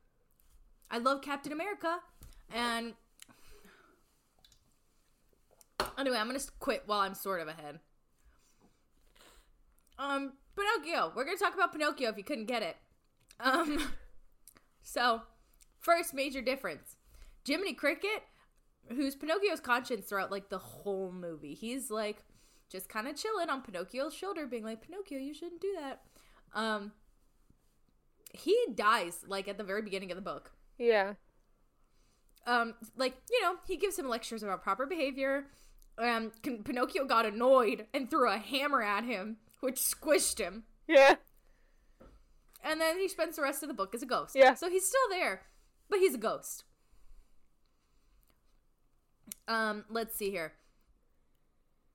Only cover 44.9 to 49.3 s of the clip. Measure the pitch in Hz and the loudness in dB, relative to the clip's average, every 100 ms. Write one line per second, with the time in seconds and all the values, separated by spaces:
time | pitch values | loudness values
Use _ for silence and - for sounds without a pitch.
44.9 | 523 494 370 285 190 - - - _ - | 2 2 2 0 -2 -10 -20 -20 _ -2
45.9 | 392 370 247 214 160 - - - _ _ | 4 4 4 -2 -4 -8 -14 -16 _ _
46.9 | - - - - - - _ _ _ _ | -20 -20 -20 -20 -20 -20 _ _ _ _
47.9 | _ _ _ _ _ _ _ _ _ _ | _ _ _ _ _ _ _ _ _ _
48.9 | _ _ _ - | _ _ _ -20